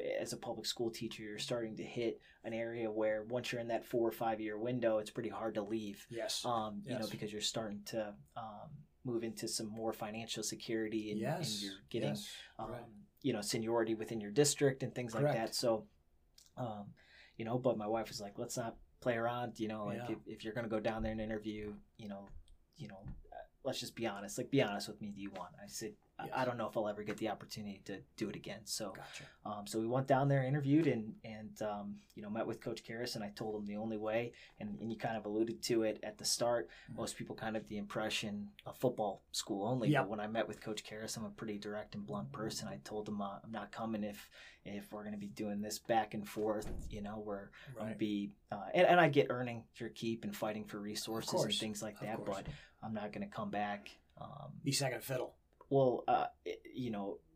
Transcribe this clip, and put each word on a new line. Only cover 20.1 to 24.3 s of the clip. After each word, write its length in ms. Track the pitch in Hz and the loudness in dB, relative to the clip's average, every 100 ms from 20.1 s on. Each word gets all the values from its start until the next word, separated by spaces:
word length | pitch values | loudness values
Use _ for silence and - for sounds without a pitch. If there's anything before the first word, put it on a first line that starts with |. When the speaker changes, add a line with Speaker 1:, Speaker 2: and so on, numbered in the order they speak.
Speaker 1:
if, 140 | 110 - | -4 -6
if 160 | 107 | -8
you're 100 | 110 | -4
gonna 140 | 107 117 | -4 0
go 100 | 110 | 0
down 240 | 113 110 | 2 2
there 80 | 110 | 0
and 100 | 110 | 0
interview, 540 | 110 107 107 107 104 104 - - | -2 -2 -4 -4 -6 -8 -14 -14
you 100 | 208 | -10
know, 180 | 196 202 - - - _ - | -10 -10 -14 -16 -20 _ -14
you 100 | 104 | -12
know, 180 | 98 127 - - | -12 -12 -12 -12
uh, 40 | - - _ | -14 -16 _
let's 160 | 135 123 | -4 -2
just 140 | 117 - | -4 -4
be 120 | 113 | -2
honest, 300 | 101 101 | -2 -4